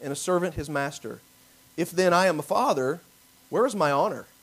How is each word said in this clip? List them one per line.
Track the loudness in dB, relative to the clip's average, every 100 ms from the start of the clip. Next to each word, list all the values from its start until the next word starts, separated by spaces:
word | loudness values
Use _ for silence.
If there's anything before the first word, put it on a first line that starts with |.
and | -8
a | -6
servant | 0 0 0 -6
his | -6
master. | -4 -4 -6 -12 -14 -18 _ _ _ _ -6
If | -4
then | 2 4
I | 4 4
am | 2
a |
father, | 0 0 2 2 0 -4 -8 _ _ _ -6
where | 0 0
is | 2
my | 2
honor? | 2 0 -4 -12 _